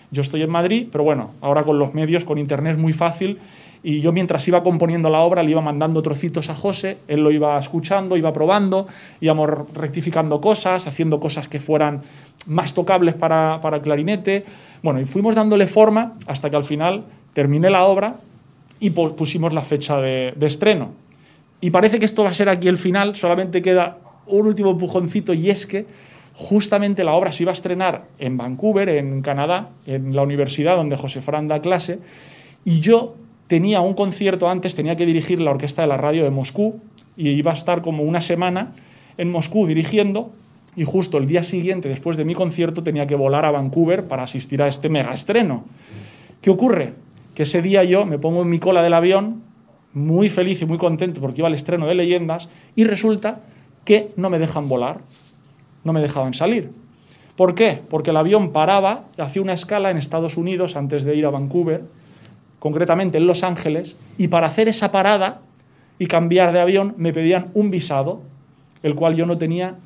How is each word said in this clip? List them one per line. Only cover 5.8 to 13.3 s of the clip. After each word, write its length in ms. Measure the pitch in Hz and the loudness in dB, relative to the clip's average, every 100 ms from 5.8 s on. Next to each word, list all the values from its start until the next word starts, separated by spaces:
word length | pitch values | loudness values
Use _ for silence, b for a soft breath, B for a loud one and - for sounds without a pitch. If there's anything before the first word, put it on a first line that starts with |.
| 156 160 | 0 0
trocitos 480 | 156 143 170 156 156 | -2 -4 -4 -6 -6
a 60 | 151 | -6
José, 400 | 202 - 190 196 - | -6 -4 -6 -8 -4
él 140 | 147 | 2
lo 100 | 151 | 4
iba 260 | 151 147 143 | 4 2 0
escuchando, 600 | 135 170 165 196 190 180 | -2 -6 -2 -2 0 0
iba 160 | 160 | 0
probando, 560 | 147 160 202 196 190 190 B B B | 0 2 2 2 -2 -4 B B B
íbamos 280 | 160 156 151 147 151 | 0 2 0 -2 -6
rectificando 640 | - 151 165 160 160 156 147 | -8 -8 -6 -2 -2 0 0
cosas, 480 | 190 208 185 185 156 | 2 2 0 -2 -4
haciendo 320 | 139 160 151 | -4 0 0
cosas 260 | 156 147 - | -2 -6 -8
que 140 | 143 | -8
fueran 400 | 147 151 151 143 - B B B - | -2 0 0 -4 -10 B B B -4
más 280 | 160 143 | -2 -2
tocables 400 | - 175 185 170 | -2 2 4 4
para, 460 | 165 165 | 2 2